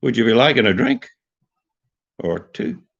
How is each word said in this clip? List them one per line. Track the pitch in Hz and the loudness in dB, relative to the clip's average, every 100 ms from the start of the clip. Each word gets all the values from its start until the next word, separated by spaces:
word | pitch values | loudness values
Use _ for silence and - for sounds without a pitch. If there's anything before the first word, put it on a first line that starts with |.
Would | 139 113 | -4 0
you | |
be | 113 | 2
liking | 113 139 127 107 | 4 4 4 2
a | |
drink? | - - 135 - _ _ _ _ _ _ _ _ _ _ _ | 0 0 -2 -6 _ _ _ _ _ _ _ _ _ _ _
Or | 85 85 | -6 -6
two? | - - 101 - _ | -8 -10 -8 -8 _